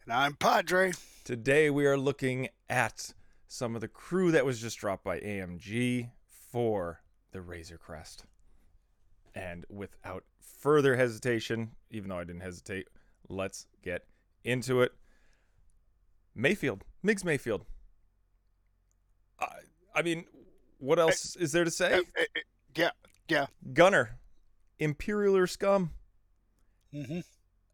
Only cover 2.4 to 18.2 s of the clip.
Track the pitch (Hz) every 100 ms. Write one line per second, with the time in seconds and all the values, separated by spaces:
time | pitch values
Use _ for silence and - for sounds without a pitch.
2.4 | 127 _ - 123 110 - - - - _
3.4 | _ - 120 113 110 - - 180 180 156
4.4 | 131 117 113 - 101 95 95 85 101 101
5.4 | 87 87 98 113 123 123 120 - _ -
6.4 | - 120 117 104 85 82 _ _ _ 95
7.4 | 87 87 82 82 - 80 - - - _
8.4 | _ - _ _ _ _ _ _ _ 101
9.4 | 90 87 - 101 95 - 104 95 _ _
10.4 | - - 139 151 139 127 123 110 127 113
11.4 | - 113 113 - _ 110 98 90 85 87
12.4 | 92 90 - 95 - - _ _ - 95
13.4 | 95 - - _ 90 87 _ _ _ _
14.4 | 113 127 120 127 123 - - _ _ _
15.4 | _ _ _ _ _ _ _ _ _ 98
16.4 | 131 208 143 98 - - 190 208 175 143
17.4 | - 98 - - - _ _ _